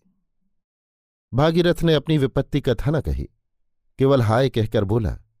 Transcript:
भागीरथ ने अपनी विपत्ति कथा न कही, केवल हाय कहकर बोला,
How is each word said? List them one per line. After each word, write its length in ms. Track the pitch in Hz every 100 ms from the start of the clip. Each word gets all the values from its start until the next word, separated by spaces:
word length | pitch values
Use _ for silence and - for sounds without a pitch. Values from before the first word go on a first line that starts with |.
| _ _ _ _ _ _ _ _ _ _ _ _ -
भागीरथ 500 | 117 156 170 175 160
ने 100 | 165
अपनी 240 | 151 - 156
विपत्ति 440 | 135 143 - 143
कथा 300 | 131 113 139
न 100 | 156
कही, 280 | - 65 - _ _ _ _ _ _ -
केवल 220 | 135 139
हाय 280 | 107 113 135
कहकर 340 | 117 104 110
बोला, 360 | 98 117 101 - _ _